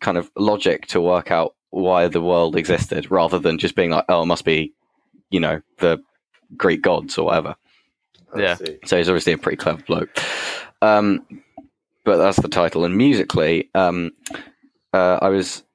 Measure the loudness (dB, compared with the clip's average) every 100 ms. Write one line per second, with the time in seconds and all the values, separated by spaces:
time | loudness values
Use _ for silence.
0 | -4 -2 -4 -2 0 0 0 -2 -2 0
1 | 2 0 0 0 -2 -6 _ -4 0 2
2 | 2 0 0 2 2 0 0 -2 -2 -6
3 | -2 0 2 0 0 -2 -2 -2 0 0
4 | 0 0 2 0 0 0 -2 -10 _ _
5 | _ _ _ -2 -2 -4 -8 _ 0 0
6 | -6 _ _ _ _ -2 0 0 0 0
7 | -4 -4 -2 -2 -4 -12 _ _ _ _
8 | _ _ _ -4 -2 -2 -8 -12 -2 0
9 | 2 2 0 -2 -2 -2 -4 -4 -4 -4
10 | -4 -8 -8 -8 -10 -12 -16 _ 4 4
11 | 2 0 -4 -20 _ -20 -20 _ _ _
12 | 2 4 4 2 0 0 0 0 0 2
13 | 4 2 0 0 2 0 0 0 0 0
14 | -6 -10 -16 -16 -16 _ _ _ _ 0
15 | 2 2 2 0 -2 -10 -18